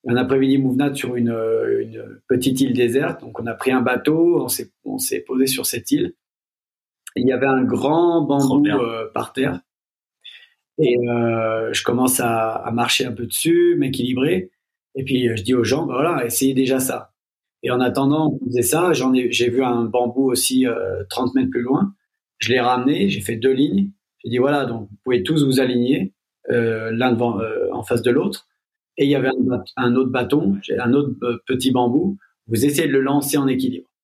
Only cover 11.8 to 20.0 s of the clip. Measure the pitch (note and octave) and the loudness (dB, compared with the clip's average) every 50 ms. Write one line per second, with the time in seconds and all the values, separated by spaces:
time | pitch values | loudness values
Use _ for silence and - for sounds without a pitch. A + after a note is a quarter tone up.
11.8 | - A#2+ A#2+ B2 B2+ B2+ - - B2 A#2+ A2+ A2+ A2+ A2+ A2+ - - A#2 A2+ A#2 | -2 -2 0 0 0 0 0 0 -2 -2 0 0 -2 -2 -4 -6 -6 -4 -2 -2
12.8 | B2 A#2+ - - - B2+ A2 A2+ A#2+ G#2+ - - - E3 E3+ F3 F3 F3 F3 D3+ | -2 0 0 -2 -2 -4 -6 -8 -8 -8 -6 -2 0 2 4 4 4 4 2 2
13.8 | C#3 C3+ C3 - A#2+ B2+ B2+ B2+ C3+ D#3 F3+ F#3 F#3 - _ _ _ _ _ _ | 0 -2 -2 -4 -4 -2 -2 0 0 0 0 -2 -4 -8 _ _ _ _ _ _
14.8 | _ _ _ C3+ C3+ C#3 C3+ B2+ B2 A#2 A2 G#2+ F#2+ A2 B2+ B2 A2+ G#2+ B2+ D3+ | _ _ _ -10 -4 -2 0 0 0 0 -2 -2 -2 0 0 2 2 2 0 0
15.8 | E3+ C3+ B2+ B2+ D3+ F3 E3+ C#3 A#2+ A2+ - - C3+ C3+ C3 B2+ C3+ B2+ C3 C3+ | -2 -4 -2 0 0 0 0 -2 -4 -2 -2 0 0 2 2 2 2 2 0 0
16.8 | C3 - B2 A#2+ - _ _ _ _ _ _ _ _ _ _ _ - A#2+ B2 B2 | 0 -2 -6 -8 -10 _ _ _ _ _ _ _ _ _ _ _ -4 -2 0 0
17.8 | B2+ B2 - C#3 C#3 C3+ D3 D#3 D#3+ D3+ - C#3 - B2 A#2 B2 A#2 - D3 D#3+ | 0 0 0 2 2 2 2 2 2 0 -2 -2 -6 -2 0 0 0 2 2 2
18.8 | F3+ F3+ D#3 B2+ C3 C3 B2+ B2+ B2 A#2 A2+ A#2 A#2+ A#2+ A2 C3 C3 B2 A#2+ A#2 | 2 2 2 2 2 2 2 2 2 0 0 0 0 2 2 0 0 2 0 0
19.8 | A#2 G#2+ A2 B2 | 0 0 0 0